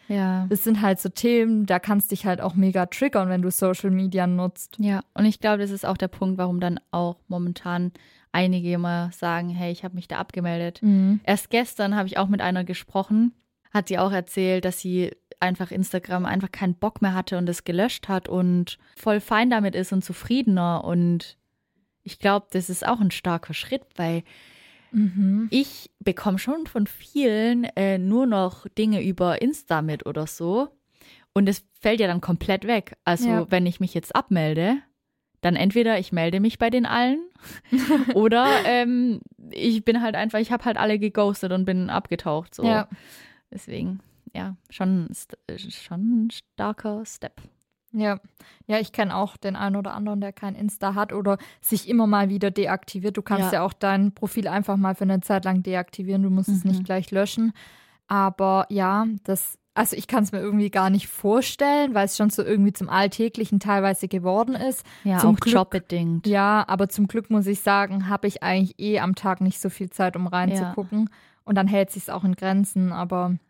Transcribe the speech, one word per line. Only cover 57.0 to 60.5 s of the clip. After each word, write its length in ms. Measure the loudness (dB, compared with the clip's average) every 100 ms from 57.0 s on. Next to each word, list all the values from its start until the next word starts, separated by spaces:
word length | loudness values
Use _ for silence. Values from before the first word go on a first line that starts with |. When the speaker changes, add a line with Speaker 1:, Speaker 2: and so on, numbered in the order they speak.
| -2
Speaker 2:
löschen. 420 | 0 0 0 -2 -2 -16 -20 _ _ -2
Aber 580 | 0 2 2 2 2 2
ja, 360 | 0 2 2 0 -2
das, 360 | -2 -2 -4 -10 _ -2
also 200 | -2 -2
ich 120 | 0
kann's 240 | 0 2
mir 80 | -2
irgendwie 320 | 0